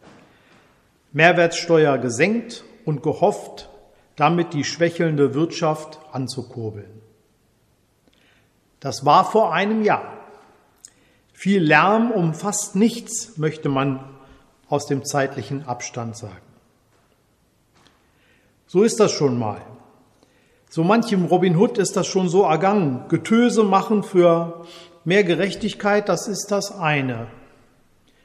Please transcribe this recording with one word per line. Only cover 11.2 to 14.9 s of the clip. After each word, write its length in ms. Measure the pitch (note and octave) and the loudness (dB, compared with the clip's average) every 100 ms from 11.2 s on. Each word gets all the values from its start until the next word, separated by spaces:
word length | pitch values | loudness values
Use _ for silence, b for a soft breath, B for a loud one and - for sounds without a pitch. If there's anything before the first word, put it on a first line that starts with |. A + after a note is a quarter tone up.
| b | b
Viel 300 | _ F#3 G3+ | _ 0 2
Lärm 480 | D3+ D3+ F3 A3 A#3 | 6 6 6 2 2
um 240 | A3 E3 D#3 | 0 -2 -2
fast 400 | G3+ G3+ - F#3 | -6 -6 -6 0
nichts, 640 | A3+ - - - - - | 0 0 -10 -12 -10 -6
möchte 280 | D3+ D3+ D3+ | -6 -4 -4
man 320 | C3+ C#3 C3 - b b b b b _ | 0 -2 -4 -10 b b b b b _
aus 160 | D3 | -6
dem 180 | - | -2